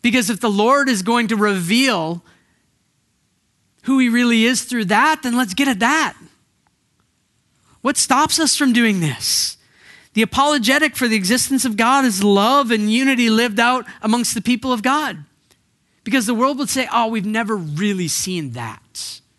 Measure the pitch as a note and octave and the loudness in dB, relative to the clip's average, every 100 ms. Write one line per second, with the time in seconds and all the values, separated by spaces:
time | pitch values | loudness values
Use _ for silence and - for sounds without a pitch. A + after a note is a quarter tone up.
0 | A#3+ B3 G3+ G#3+ A#3 G3+ A3 C#4 C4 G#3+ | 2 0 0 -2 0 2 2 2 2 -2
1 | F#3+ A#3+ A3+ A3 G#3 F#3+ E3+ A#3 C4+ G3 | 0 0 0 0 0 0 0 2 2 0
2 | D#3+ E3+ _ _ _ _ _ _ _ _ | -4 -8 _ _ _ _ _ _ _ _
3 | _ _ _ _ _ _ _ _ - C4+ | _ _ _ _ _ _ _ _ 0 2
4 | B3+ A#3 A#3+ A3+ A3+ B3+ - A#3+ F#3+ G#3+ | 2 2 2 4 2 0 -2 -4 2 2
5 | C#4+ D#4 B3+ A#3+ A3+ F#3+ C#4 G3+ A3+ D#4 | 2 0 -2 -2 -2 0 -2 0 0 2
6 | B3+ - - _ _ _ _ _ _ _ | -2 -6 -20 _ _ _ _ _ _ _
7 | _ _ _ _ _ _ _ _ C4 - | _ _ _ _ _ _ _ _ -4 -2
8 | - C4 D#4 - A3 - C#4 A#3+ A3+ G3 | 0 2 2 0 0 2 2 4 2 2
9 | D#3 B2 - - - - _ _ - - | -2 -4 -4 -2 -4 -8 _ _ -20 -20
10 | _ A3 A3+ B3 C#4+ D4 G#3+ C#4 D4+ - | _ -2 0 2 2 2 2 2 0 0
11 | B3 A3 F#3 B3 - C4 C4 G#3 A#3 C#4 | 0 0 0 0 0 0 0 0 2 4
12 | C4 F#3 G#3 G3 G#3+ C#4 B3 A3+ G#3 A3+ | 2 2 2 4 4 2 2 0 2 2
13 | C4+ B3+ A#3 A3 A#3+ G3+ A#3 B3+ - - | 2 2 2 2 0 0 0 0 -6 -8
14 | G#3+ A#3+ A3+ - - B3 C4 A#3+ A3+ C#4+ | -2 0 -2 -4 -2 -2 -2 -2 0 -2
15 | C#4+ D#3+ D3 _ _ _ _ _ _ _ | -4 -10 -18 _ _ _ _ _ _ _
16 | - B3+ G#3+ A3+ B3+ C#4 C4+ C4 B3 A#3 | -2 -2 0 0 0 -2 -4 -4 -2 -2
17 | A3+ A3+ G3 A3 A3 G#3+ D#3 D3 G#3 F#3+ | 0 -2 -4 -4 -4 -4 -6 -4 -2 -2
18 | E3 - - F3+ C#3+ A#2 A#2 - _ - | -4 -4 -6 -6 -8 -10 -12 -14 _ -14
19 | - - _ | -14 -16 _